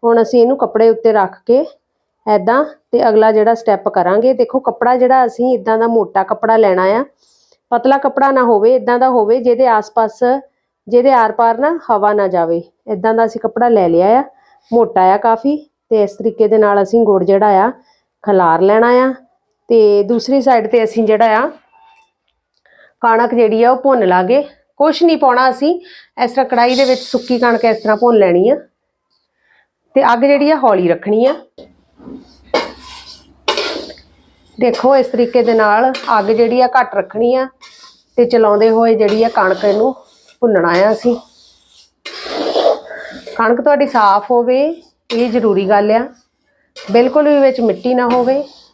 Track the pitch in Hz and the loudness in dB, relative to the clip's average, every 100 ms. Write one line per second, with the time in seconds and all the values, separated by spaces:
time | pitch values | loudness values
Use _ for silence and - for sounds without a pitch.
0 | 233 233 226 247 233 269 233 - 226 220 | 2 2 2 2 2 0 -2 0 2 2
1 | 226 214 185 - - 247 320 - _ _ | 0 0 -2 -6 -2 -2 -2 -10 _ _
2 | _ _ - 214 190 247 302 - _ 240 | _ _ -2 -2 0 -2 -2 -8 _ -2
3 | 240 214 214 214 214 226 226 196 196 202 | 0 2 2 2 0 0 -2 -2 -2 -2
4 | 175 202 240 247 233 262 - 226 233 254 | -2 0 0 -2 -2 -2 -6 -4 -2 0
5 | 254 262 247 233 247 247 196 220 233 233 | 2 2 0 -2 -2 -2 -2 -2 0 0
6 | 180 - 190 214 220 226 214 180 185 214 | -2 -4 -4 -4 0 2 2 0 0 -2
7 | 269 _ _ _ _ _ _ 240 240 277 | -4 _ _ _ _ _ _ -2 0 0
8 | 277 269 277 269 247 220 214 254 220 240 | 0 0 0 2 2 2 2 0 0 0
9 | 262 247 208 240 240 240 254 220 208 - | 0 0 0 0 0 0 2 0 -2 -4
10 | 220 214 247 269 269 _ _ _ - 240 | -4 -2 -2 -2 -6 _ _ _ -2 2
11 | 254 262 220 220 233 226 285 330 - 220 | 4 2 2 0 0 0 -2 -4 -2 0
12 | 208 208 196 180 165 170 170 _ - 208 | 0 0 0 -2 -2 -4 -6 _ -10 -4
13 | 185 226 226 220 - - 240 226 180 170 | -2 0 -2 -2 -8 -2 0 2 2 2
14 | 185 240 - _ _ _ _ 226 226 214 | 2 2 0 _ _ _ _ 0 0 2
15 | 185 202 226 226 269 294 294 _ _ 220 | 2 2 0 0 -2 -4 -8 _ _ 0
16 | 202 - 226 220 214 220 208 202 190 233 | 0 -2 -6 0 0 2 2 2 0 0
17 | 220 196 185 196 214 196 214 262 _ _ | 2 2 2 2 2 2 0 -4 _ _
18 | _ _ - 196 175 165 190 214 233 247 | _ _ -2 0 2 2 2 2 2 2
19 | 262 254 _ _ _ _ _ 233 214 202 | 0 -4 _ _ _ _ _ 2 4 2
20 | 196 233 226 277 254 240 220 240 220 220 | 0 -2 -2 -2 2 0 0 0 -2 -2
21 | 214 214 226 220 277 - _ _ _ _ | 0 2 2 2 -2 -8 _ _ _ _
22 | _ _ _ _ _ _ _ _ _ _ | _ _ _ _ _ _ _ _ _ _
23 | 233 226 233 233 226 220 233 262 269 262 | 0 0 0 0 0 2 2 2 0 0
24 | 190 180 185 254 285 _ _ _ 294 311 | 2 0 2 -2 -2 _ _ _ -2 2
25 | 339 311 277 247 262 247 294 349 - - | 0 2 0 2 0 0 -4 -4 -8 -20
26 | _ - 247 247 262 254 240 254 269 254 | _ -6 -4 -2 -2 0 0 0 0 0
27 | - 240 233 247 240 226 233 220 220 214 | -2 -8 -4 -2 0 0 0 -2 -2 0
28 | 240 226 190 175 202 285 - _ _ _ | 2 2 2 2 0 -2 -6 _ _ _
29 | _ _ _ _ _ _ _ _ _ - | _ _ _ _ _ _ _ _ _ -2
30 | 269 240 277 285 285 311 262 196 175 165 | 0 0 2 2 0 0 0 0 0 -2
31 | 196 214 254 302 - - - _ _ _ | -2 0 0 -2 -10 -20 -20 _ _ _
32 | - - - _ _ - - - - - | -20 -20 -20 _ _ -8 -8 -14 -20 -20
33 | - - _ _ - - - - - - | -20 -20 _ _ -8 -6 -6 -10 -14 -20
34 | _ _ _ _ _ - 240 233 247 277 | _ _ _ _ _ -4 -4 0 0 0
35 | 254 - 233 247 226 226 214 214 254 262 | 0 -2 -2 0 0 0 2 2 0 -4
36 | - 220 202 226 233 240 247 262 247 202 | -2 -2 0 0 0 2 0 0 -2 -4
37 | 196 214 240 254 262 _ - - - _ | -8 -4 -2 -2 -4 _ -20 -20 -20 _
38 | _ - 240 240 214 208 226 226 226 220 | _ -2 0 2 2 2 2 2 2 2
39 | 214 214 226 233 185 185 202 202 240 262 | 0 0 0 0 -2 0 -2 0 -2 -4
40 | _ _ _ _ 240 202 170 175 202 214 | _ _ _ _ 0 0 0 0 0 0
41 | 240 233 - _ _ _ _ _ _ _ | -2 -4 -8 _ _ _ _ _ _ _
42 | - - - - - - - - - - | -20 -18 -14 -8 -6 -2 0 -2 -6 -18
43 | - - - - 226 240 262 285 277 254 | -18 -18 -18 -4 -2 0 0 0 0 2
44 | 208 196 208 240 240 254 294 330 _ _ | 2 2 0 -2 0 0 -2 -6 _ _
45 | _ 233 240 226 226 190 190 208 208 226 | _ -4 -2 -2 0 0 0 0 2 -2
46 | 254 - _ _ _ _ _ - - 214 | -2 -14 _ _ _ _ _ -20 -2 0
47 | 247 277 294 294 269 262 233 180 247 247 | 2 0 2 2 2 0 -4 -4 -2 -2
48 | 247 247 240 269 285 - _ | 0 0 0 -2 -6 -16 _